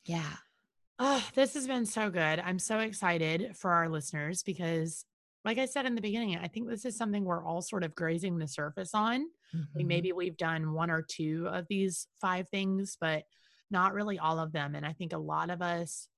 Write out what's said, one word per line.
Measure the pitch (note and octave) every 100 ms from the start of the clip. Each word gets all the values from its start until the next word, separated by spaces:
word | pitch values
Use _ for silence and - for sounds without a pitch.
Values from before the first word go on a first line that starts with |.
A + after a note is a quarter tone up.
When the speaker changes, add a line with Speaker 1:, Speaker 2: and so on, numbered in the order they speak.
Speaker 1:
Yeah. | - E3+ D3+ E3 - _ _ _ _ -
Speaker 2:
Oh, | C4+ C4+ -
this | C4 C4+
has | D4 C4
been | B3 G#3+
so | A3 G#3+
good. | E3+ D#3 E3
I'm | F3+ F#3
so | - A3
excited | A3 F#3+ F#3 E3+ D#3+ E3+ A#3 F3
for | F#3
our | E3+ E3
listeners | D#3 - D#3 D3+ F3+
because, | - F3+ E3 E3 D#3+ - - _ _ _
like | A3 A#3
I | C4
said | C#4+ C4
in |
the | A#3
beginning, | G#3 A3+ G#3+ E3+
I | F3
think | A3 A#3+
this | A3
is | B3+ A3
something | A3 G#3
we're | F#3 E3+
all | E3 E3+
sort | - G3
of | D#3+
grazing | - E3 E3 F#3 E3+
the | D3+
surface | - D3 F#3+ F3+
on. | G#3+ A3 B3+ E4 _ -
Like, | E3 D3
Speaker 1:
Mm-hmm. | D3+ F3
Speaker 2:
maybe | F3 F3+
we've | F3 F3+ D#3+
done | E3 D#3+ D#3
one | D#3+ E3+
or | D#3+
two | D#3+ - D#3 D#3+ E3+
of | F3+ E3
these | G3 F#3+ - - -
five | F#3 F#3 F#3
things, | G3 F#3+ F#3+ F#3+ -
but | D#3+ D#3 - _ _ _ -
not | F#3+ F#3+
really | G3 G#3 F3+
all | D#3 D#3+
of | D#3+
them. | D3+ C#3+
And | D3
I | D3+
think | D#3+ E3+
a | E3
lot | D#3 D#3 E3+
of | F3
us | F3 E3+ E3+ - -